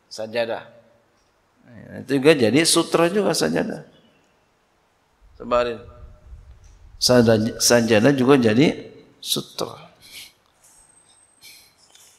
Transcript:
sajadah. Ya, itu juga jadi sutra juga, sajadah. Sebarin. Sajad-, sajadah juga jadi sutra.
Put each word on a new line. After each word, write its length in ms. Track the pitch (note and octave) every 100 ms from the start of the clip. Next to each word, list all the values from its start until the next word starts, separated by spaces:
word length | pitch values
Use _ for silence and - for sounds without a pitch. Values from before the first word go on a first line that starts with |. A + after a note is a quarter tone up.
| _
sajadah. 560 | - A2 A#2+ A2+ G2 - - _ _ _ _ _ _ _ _
Ya, 400 | _ A#2 - G2
itu 160 | G#2+ C3+
juga 160 | C#3 D#3
jadi 240 | G#2+ C3+ E3
sutra 400 | E3+ D#3+ D#3+ E3+
juga, 240 | G#3 F#3+
sajadah. 640 | D#3+ D#3+ D#3+ - D#3+ - _ _ _ _ _ _ _ _ _ _ _ _ _ _ -
Sebarin. 400 | A#2+ B2 A#2+ A2 - - - - - - - - - - - -
Sajad-, 640 | - B2 A#2 A2 A2 -
sajadah 480 | - A#2+ A2+ G#2+ C3
juga 240 | C#3 B2
jadi 560 | C#3+ A2+ A2 E3 - - - - _
sutra. 640 | - - - - - - - _ - - - _ _ _ _ _ _ _ _ _ _ _ - - _ _ _ _ -